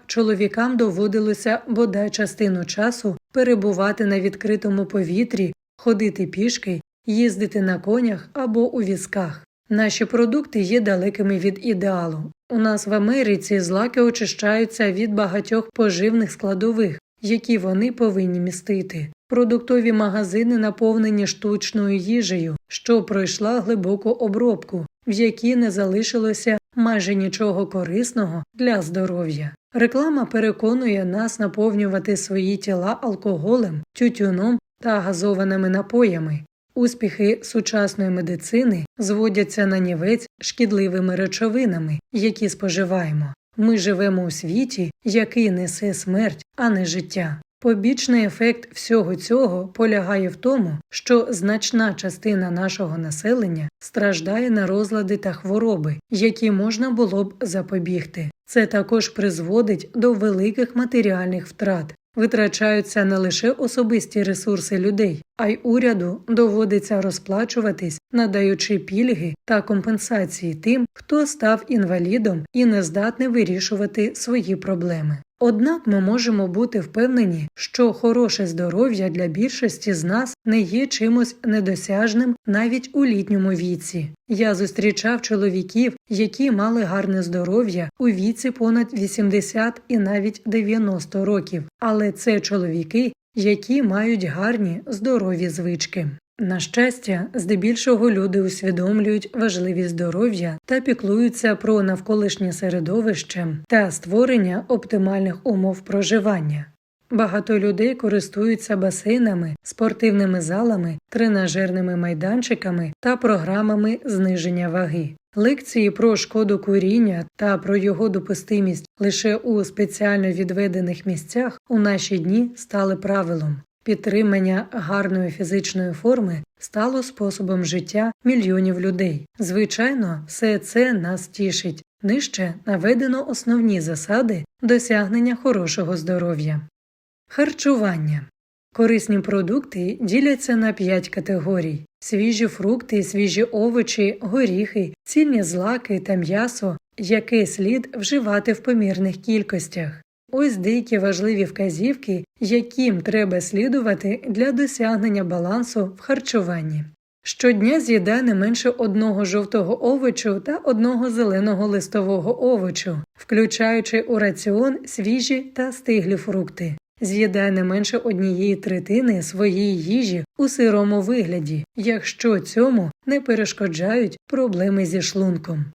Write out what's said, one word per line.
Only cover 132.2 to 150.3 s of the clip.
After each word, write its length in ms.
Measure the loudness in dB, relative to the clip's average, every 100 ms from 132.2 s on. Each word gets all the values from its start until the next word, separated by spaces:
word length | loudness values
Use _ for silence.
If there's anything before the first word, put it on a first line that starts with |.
| -2 -4 -4 -4 -4
наведено 640 | 0 2 2 2 -2 -4
основні 520 | -4 0 2 4 2
засади 640 | -2 -4 -2 0 2 -2 -6 _
досягнення 760 | 2 2 2 0 2 2 2 2
хорошого 640 | 0 0 0 -2 -2 -2
здоров'я. 640 | -2 -2 0 -2 -2 -4 -6 _ _ _ _ _ -6 0
Харчування. 840 | 0 0 2 2 2 0 -2 -2 -6 _ _ _ _
Корисні 460 | 2 4 4 2 0
продукти 800 | 0 0 0 -2 -4 -6 -4 -4
діляться 540 | 0 2 2 2 0 0
на 180 | 0
п'ять 360 | 0 0 0 -2
категорій: 760 | -6 -2 -2 0 0 -2 -6 -10 _
свіжі 480 | -4 0 2 2 0
фрукти, 560 | 0 -2 -2 0 -2
свіжі 400 | 0 0 0 2
овочі, 760 | 0 2 2 2 0 2 0 0
горіхи, 720 | -2 0 2 2 -2 -2 -4 -6
цільні 400 | -2 2 4 4
злаки 560 | 0 -2 -2 -2 -2 -4
та 160 | 0 -2
м'ясо, 640 | 0 0 -2 -2 -4 -6 _ -8
яке 480 | 0 0 2 2 2
слід 440 | 0 0 0 -2 -6
вживати 560 | -2 0 0 0 0
в 60 | -2
помірних 580 | 2 2 2 2 -2 -2
кількостях. 840 | 0 0 0 -4 -4 -6 -8 -8 _ _ _